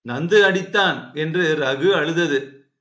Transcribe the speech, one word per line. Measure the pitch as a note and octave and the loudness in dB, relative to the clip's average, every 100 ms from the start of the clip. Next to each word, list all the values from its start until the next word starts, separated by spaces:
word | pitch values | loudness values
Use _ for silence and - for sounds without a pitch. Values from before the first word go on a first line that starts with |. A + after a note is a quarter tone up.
| A#2 | -10
"நந்து | B2+ E3+ G#3+ | -6 2 4
அடித்தான்" | G3 F#3+ - G#3 F#3 B2 - | 4 2 -2 0 0 -2 -8
என்று | D3 D#3 F3+ E3 D3+ | -8 -4 0 0 0
ரகு | C3 C3+ F3+ | -2 0 2
அழுதது. | F3+ D3+ E3 D#3+ C3+ C3+ - _ _ | 2 0 0 0 0 -4 -16 _ _